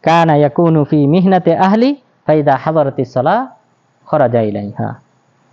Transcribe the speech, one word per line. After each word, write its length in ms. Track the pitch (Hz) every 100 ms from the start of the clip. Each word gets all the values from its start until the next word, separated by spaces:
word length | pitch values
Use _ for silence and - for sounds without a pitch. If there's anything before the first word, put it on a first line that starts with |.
"কানা 320 | 156 170 165 147
ইয়াকুনু 480 | 143 143 170 160
ফি 240 | 143 151 143
মিহনাতি 460 | 180 185 185 170
আহলি 420 | 165 190 220 254 285 _ _ -
ফাইদা 280 | 156 143 131
হাদারাতিস 580 | 160 156 139 127 123
সালাহ 320 | 131 143 220 262 - _ _ _ _ -
খরাজা 360 | 170 123 117
ইলাইহা।" 520 | 110 104 101 98 107 117 _ _ _ _ _